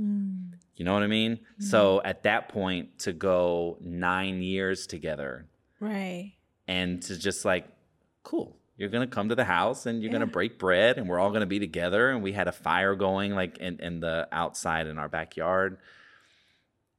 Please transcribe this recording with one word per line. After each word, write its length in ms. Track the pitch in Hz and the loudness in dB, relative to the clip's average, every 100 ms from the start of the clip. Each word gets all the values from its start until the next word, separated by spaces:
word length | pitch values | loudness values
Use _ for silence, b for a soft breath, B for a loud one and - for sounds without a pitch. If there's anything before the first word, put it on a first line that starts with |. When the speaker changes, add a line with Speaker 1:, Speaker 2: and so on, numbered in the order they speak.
Speaker 1:
Mm. 520 | 208 202 196 185 180 175 _ - | -2 0 -2 -4 -8 -14 _ -6
Speaker 2:
You 80 | |
know 100 | 87 | 0
what 80 | 101 | 2
I 40 | 104 | 4
mean? 320 | 110 113 113 - B | 2 2 -2 -8 B
Speaker 1:
Mm. 40 | |
Speaker 2:
So 360 | 202 113 101 95 | 2 6 6 6
at 180 | - 95 | 2 0
that 260 | 104 110 - | 2 2 0
point, 500 | 107 95 92 - - | -4 -2 -2 -6 -8
to 120 | - | -6
go 680 | 82 95 90 90 87 85 - | -2 2 4 4 2 -2 -6
nine 640 | 87 87 90 92 95 92 | -8 -2 0 0 0 -2
years 440 | 92 95 95 95 - | -2 -2 -2 -2 -6
together 600 | 85 80 76 69 64 76 _ _ - | -8 -6 -6 -6 -10 -16 _ _ -10
Speaker 1:
Right. 540 | 208 202 190 180 196 - _ _ - | -6 -6 -6 -8 -12 -18 _ _ -4
Speaker 2:
and 340 | 90 90 90 | -2 -2 -4
to 160 | 85 92 | -6 -4
just, 260 | 95 90 | -2 -2
like, 220 | 104 90 - _ _ _ _ _ | 0 0 -2 _ _ _ _ _
"Cool, 340 | - 339 - - _ - | -8 -6 -6 -12 _ -10
you're 120 | 101 | -4
gonna 160 | 117 123 | -2 -2
come 200 | 110 104 | -2 0
to 60 | |
the 100 | 120 | 2
house 420 | 107 87 101 131 120 | 2 2 2 0 -4
and 140 | 117 | -4
you're 100 | 110 | -2
gonna 120 | 117 113 | -2 0
Speaker 1:
Yeah. 40 | |
Speaker 2:
break 260 | 92 117 - | 0 -2 0
bread 400 | 92 90 113 131 | 4 6 6 4
and 100 | 95 | 0
we're 100 | 87 | 2
all 120 | 98 | 2
gonna 140 | 107 98 | 2 0
be 120 | 98 | -2
together." 520 | 98 87 90 101 127 | -4 -2 0 4 4
And 120 | 127 | 2
we 100 | 98 | -2
had 140 | 101 90 | 0 -2
a 40 | |
fire 420 | - 82 85 98 | -2 0 2 2
going, 400 | 98 95 98 101 | 2 2 2 0
like, 240 | 101 90 - | 0 -2 -4
in, 220 | 92 87 | -10 -8
in 200 | 85 85 | -8 -4
the 280 | 82 82 - | -2 -2 -2
outside 560 | 80 85 - 90 82 80 | -2 -2 -4 -2 -2 -2
in 120 | 78 | -6
our 100 | 76 | -6
backyard. 680 | 82 80 - 82 92 95 92 B B B B B B B B B _ _ | -6 -6 -2 2 2 2 -2 B B B B B B B B B _ _